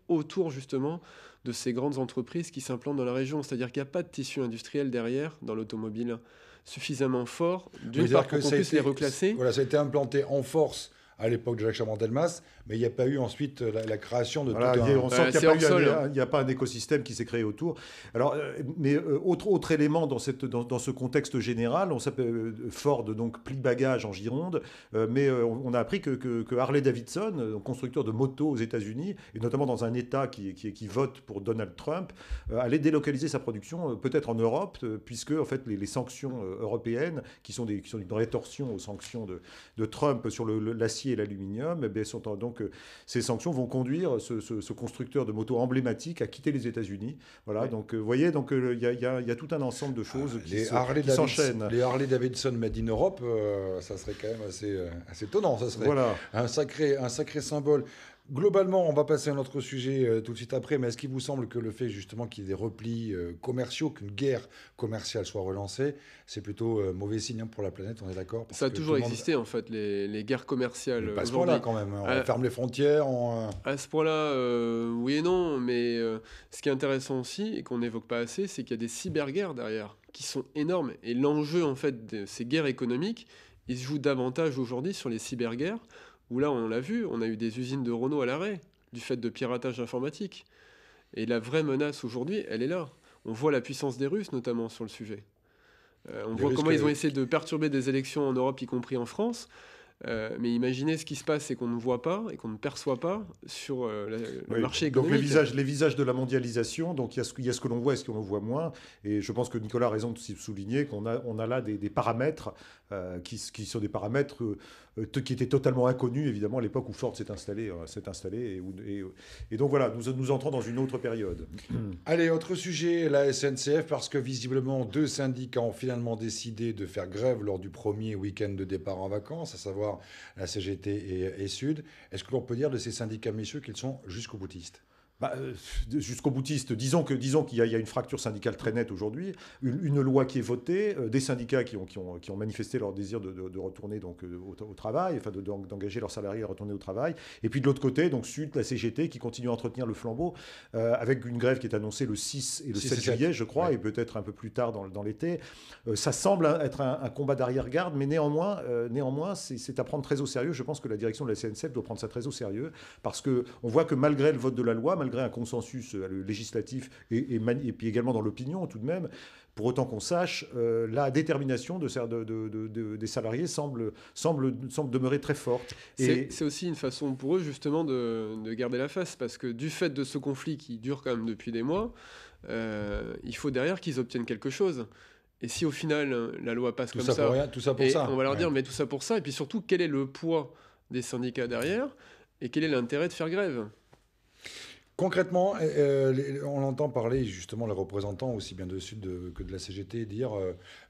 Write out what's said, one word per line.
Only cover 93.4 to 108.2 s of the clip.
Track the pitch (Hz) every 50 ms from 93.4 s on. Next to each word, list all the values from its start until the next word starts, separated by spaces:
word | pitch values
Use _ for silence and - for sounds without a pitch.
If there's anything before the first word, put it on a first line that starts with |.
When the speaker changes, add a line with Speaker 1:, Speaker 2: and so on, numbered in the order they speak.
| 139 156 147
Speaker 1:
la | 127
puissance | 117 - 135 131 143 139 123 123
des | 139
Russes, | 139 180 214 202 - -
notamment, | 127 117 127 120 117 113 113
sur | - - 117
le | 107
sujet. | - - 113 104 107 101 104 _ _ _ _ _ _ _ _ _ _ _ _ _ _ _ - -
Euh, | - 110 104
on | 110
Speaker 2:
Les | 113 113
Speaker 1:
voit | 131 143
Speaker 2:
Russes | 131
Speaker 1:
comment | 131 151 160
Speaker 2:
que | 160
Speaker 1:
ils | 147 143
ont | 147
essayé | 147 143 - 156 131
de | 139 131
perturber | 120 160 151 151 - 165 151 156 151
des | 139 139 123 135
élections | 135 135 135 135 - 151 143
en | 135 131
Europe, | 131 127 135 135 135 131
y |
compris | 113 - 123 120 - 135
en | 123 120
France. | 117 - - 208 233 233 233 - - - - - - - - - - _ - -
Euh, | 120 117 110 110 110 - 60
mais | 120 120 117
imaginez | 120 123 127 131 127 139 156 160
ce | 156 156
qui | - 151
se | 135 -
passe | - 156 147 147 -
et | 135
qu'on | - 127 117
ne | 120 120
voit | 117 127 123 120 123
pas | 160 175 202 226 220 131
et |
qu'on | - - 113
ne | 107
perçoit | 110 - 143 131 - - 147 135 120
pas | - 170 190 214 208 175 - - -
sur, | - - - - - 139 127 123
euh, | 113 107 107 101 104
la, | 110
le | 113 117 - - 64 - -
Speaker 3:
Oui, | - 113
Speaker 1:
marché | 117 127 - - 165 151
Speaker 3:
donc | 127 127 131
les | 117
Speaker 1:
économique. | 139 139 139 143
Speaker 3:
visages, | 139 156 151 120 120
les | 135 139
visages | 135 143 135 156 151 120
de | 127 139
la | 127 127
mondialisation, | 127 131 123 127 131 123 120 113 120 113 - - - 160 170 180
donc | 135 127 117 -
il | -
y |
a | 117
ce, | - - -
il | 127
y | 123
a | 120
ce | 123
que | - 127
l'on | 120 120
voit | 117 143 135
et |
ce | 123 135
qu'on | - 113
ne | 107